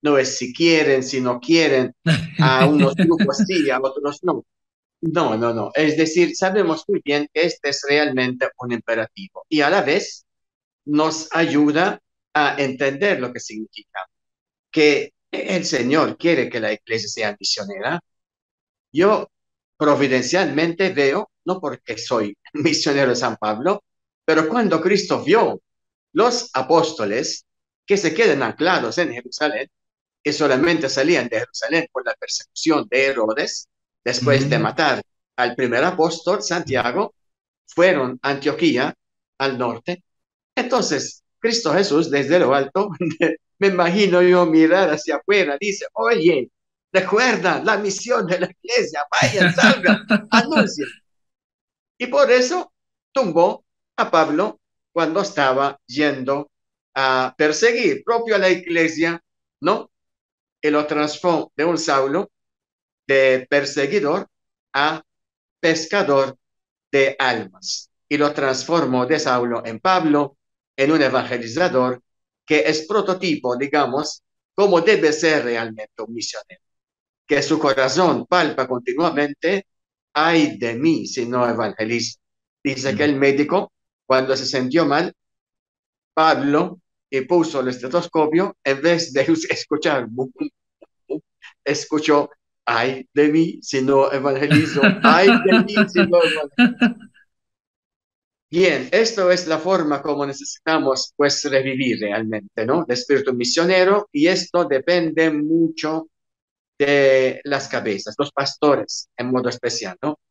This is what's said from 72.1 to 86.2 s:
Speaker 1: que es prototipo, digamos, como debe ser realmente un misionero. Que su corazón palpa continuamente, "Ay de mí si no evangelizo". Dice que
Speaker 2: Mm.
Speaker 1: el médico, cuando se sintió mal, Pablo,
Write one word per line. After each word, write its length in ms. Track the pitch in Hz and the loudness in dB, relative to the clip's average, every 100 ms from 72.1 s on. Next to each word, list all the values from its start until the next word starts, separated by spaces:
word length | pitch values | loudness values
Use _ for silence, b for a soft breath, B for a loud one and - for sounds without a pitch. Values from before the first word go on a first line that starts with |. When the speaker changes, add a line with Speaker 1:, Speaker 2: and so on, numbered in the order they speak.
| _ _ _ - | _ _ _ -2
Speaker 1:
que 160 | 151 - | 0 2
es 200 | 156 156 | -2 -2
prototipo, 720 | 214 196 185 185 156 127 123 | -2 -2 -2 -2 -4 -4 -4
digamos, 640 | 139 147 135 123 147 - _ _ _ - | -2 -2 -2 -2 -6 -10 _ _ _ 0
como 260 | 196 175 | 2 4
debe 320 | 170 208 156 | 4 4 2
ser 320 | 151 165 156 123 | 2 0 0 0
realmente 560 | 117 113 110 107 - | -4 -6 -10 -16 -12
un 100 | 110 | -12
misionero. 480 | 117 - 117 - - _ _ _ _ _ _ _ | -10 -10 -12 -16 -20 _ _ _ _ _ _ _
Que 140 | 143 | -2
su 160 | 143 156 | 0 0
corazón 680 | 156 135 131 139 180 127 123 | 0 2 0 2 2 2 0
palpa 400 | 175 156 117 127 | 0 0 -2 -4
continuamente, 1000 | 127 123 127 170 139 143 143 165 196 - _ _ _ _ | -4 -6 -2 -2 0 -4 -2 -4 -4 -6 _ _ _ _
"Ay 440 | 147 160 165 147 - | -2 2 2 2 -2
de 180 | 120 113 | -6 -2
mí 320 | 156 147 98 | 0 0 -4
si 180 | - 117 | -8 -4
no 200 | 123 123 | -2 -2
evangelizo". 720 | 113 110 95 110 117 117 - _ _ _ _ | -2 -4 -4 -4 -4 -6 -10 _ _ _ _
Dice 320 | 139 131 131 107 | -6 -4 -4 -2
que 80 | |
Speaker 2:
Mm. 60 | 147 | 0
Speaker 1:
el 60 | 139 | 2
médico, 560 | 139 139 147 180 202 _ _ _ _ | 2 2 0 -2 -4 _ _ _ _
cuando 300 | 131 131 131 | 0 0 -4
se 100 | 131 | -4
sintió 400 | 135 127 151 156 | -4 -2 0 2
mal, 280 | 143 180 - _ _ _ _ _ _ _ _ _ | 0 -2 -8 _ _ _ _ _ _ _ _ _
Pablo, 640 | - | 0